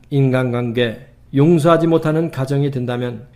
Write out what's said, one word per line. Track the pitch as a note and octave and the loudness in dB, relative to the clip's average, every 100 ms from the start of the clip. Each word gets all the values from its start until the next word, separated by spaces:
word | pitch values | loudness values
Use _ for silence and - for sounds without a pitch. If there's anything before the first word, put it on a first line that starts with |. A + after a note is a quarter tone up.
| - | -4
인간관계, | C#3+ C3+ B2+ B2+ A#2+ A#2+ A#2 A#2+ G#2 - _ - | 0 2 2 0 -2 -4 -2 -2 -4 -16 _ -6
용서하지 | C3+ D3 E3+ D3+ D#3+ E3 | 2 4 4 4 4 4
못하는 | E3 D#3 D#3 E3 | 2 0 -2 -2
가정이 | - C3 C#3 C#3+ | -4 -4 -2 -2
된다면 | C3+ A#2+ A#2+ B2 A#2 B2+ | -2 -4 -4 -6 -8 -16